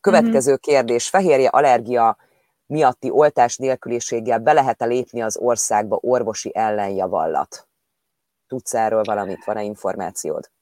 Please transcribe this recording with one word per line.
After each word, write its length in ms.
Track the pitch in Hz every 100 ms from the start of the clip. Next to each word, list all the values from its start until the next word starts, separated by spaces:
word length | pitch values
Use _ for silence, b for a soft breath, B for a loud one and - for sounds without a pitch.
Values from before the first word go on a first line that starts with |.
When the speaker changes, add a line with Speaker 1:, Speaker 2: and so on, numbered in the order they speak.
Speaker 1:
Következő 520 | - 208 233 220 127
Speaker 2:
Mhm. 80 | 135
Speaker 1:
kérdés, 480 | - 139 120 120 -
fehérje 400 | 190 185 143 127
allergia 680 | - 143 120 117 123 113 107 _ _ _ _ _
miatti 440 | 147 143 123 131
oltás 460 | - 151 - 120 -
nélküliséggel 800 | 131 131 - 117 - 117 113 117
be 140 | 113
lehet-e 320 | 151 131 117 117
lépni 360 | 123 120 120
az 140 | 110 107
országba 640 | 120 117 - 107 107 -
orvosi 500 | - 127 110 107 -
ellenjavallat? 1120 | - 110 107 101 95 92 90 80 76 71 - _ _ _ _ _ _ _ _ _
Tudsz 280 | 131 -
erről 280 | 120 110 110
valamit? 420 | 107 104 98 95
Van-e 180 | - 107
információd? 880 | 104 107 98 95 90 - - 76 - _